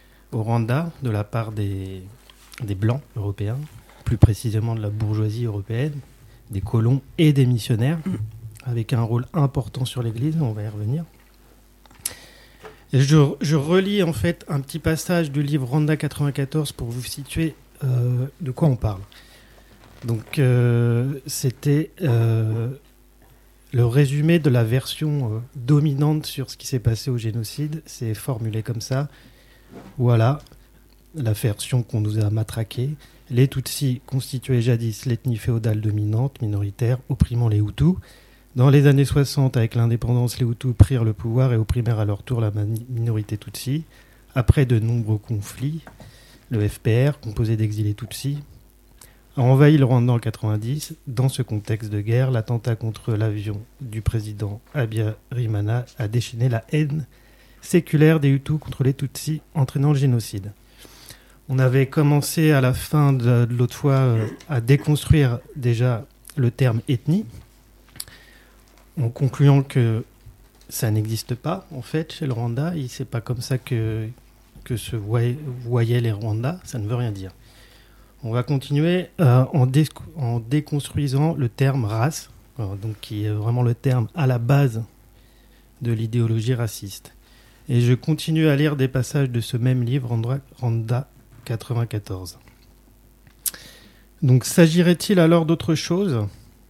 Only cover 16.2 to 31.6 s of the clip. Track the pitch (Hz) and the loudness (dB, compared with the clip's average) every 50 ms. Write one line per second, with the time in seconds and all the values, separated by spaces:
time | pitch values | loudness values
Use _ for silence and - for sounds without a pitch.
16.2 | 147 143 135 - 139 135 - 156 147 - - - 127 117 117 123 120 - - - | -2 -2 0 -2 -4 -2 -2 -4 -4 -4 -6 -8 -8 -6 -6 -8 -8 -10 -12 -12
17.2 | 135 - - 160 165 156 151 - - _ _ - 143 131 127 123 123 123 123 123 | -12 -8 -4 -4 -4 -4 -4 -8 -20 _ _ -6 -2 0 0 2 2 0 0 -2
18.2 | 127 139 - - 175 131 123 - 170 151 127 - - 107 101 95 101 - - - | -2 -4 -6 -8 -8 -6 -2 0 2 2 2 2 0 -4 -4 -4 -10 -16 -20 -20
19.2 | - - - - - - - - - _ - - - - - - - 117 117 110 | -20 -20 -20 -20 -20 -20 -20 -20 -20 _ -20 -20 -20 -20 -20 -12 -6 -4 -4 -4
20.2 | - - - 156 139 127 123 123 120 120 120 120 120 120 117 117 123 135 151 - | -4 -6 -2 0 2 4 4 4 4 4 2 2 2 2 2 0 0 -2 -4 -6
21.2 | - 151 - - - 135 - - - 147 143 147 160 - - - 185 139 120 113 | -8 -10 -8 -4 -4 -4 -4 -2 0 0 2 2 0 -2 -6 -4 -2 0 2 2
22.2 | 117 113 113 113 110 110 110 117 113 127 135 - _ _ _ _ _ _ _ _ | 2 2 2 0 0 -2 -2 -4 -4 -6 -8 -10 _ _ _ _ _ _ _ _
23.2 | _ _ - _ _ _ _ _ _ - - 117 120 117 117 143 147 131 139 147 | _ _ -20 _ _ _ _ _ _ -4 0 2 2 4 4 2 2 2 2 0
24.2 | 147 160 170 170 147 151 123 123 117 110 120 131 - - - - 156 151 147 143 | 2 4 4 4 4 4 4 4 4 2 2 0 -2 -4 -8 -4 -4 -2 -2 -2
25.2 | 131 110 107 113 120 - - 139 117 120 151 147 151 156 139 135 147 151 156 156 | -2 -2 -4 -6 -8 -10 -14 -8 0 2 2 4 4 2 0 0 0 0 0 0
26.2 | 151 - - - 127 - - - - - 135 123 - 123 113 104 - 135 123 117 | -4 -6 -8 -10 -10 -10 -12 -14 -10 -6 -4 0 0 0 -2 -2 -4 -4 -4 -4
27.2 | 110 110 104 120 110 - - - 147 151 156 160 - - - - 123 113 107 - | -4 -4 -4 -6 -8 -8 -8 -6 -6 -6 -6 -10 -12 -14 -12 -8 -6 -6 -6 -6
28.2 | - - 131 113 117 110 104 110 107 - 117 113 - - 131 135 143 143 - - | -6 -6 -6 -4 -4 -4 -4 -4 -4 -4 -6 -6 -4 -4 -4 -4 -4 -4 -8 -16
29.2 | - - - _ _ _ - _ _ - - - - - - - 123 120 120 113 | -20 -20 -20 _ _ _ -20 _ _ -20 -20 -20 -20 -14 -4 0 2 4 4 6
30.2 | 113 123 147 147 - - - - - _ _ _ _ _ _ _ _ _ - 160 | 4 4 2 0 -6 -16 -20 -20 -20 _ _ _ _ _ _ _ _ _ -8 -4
31.2 | 127 110 104 - - 110 101 - | -2 -2 -2 0 0 -2 -2 -2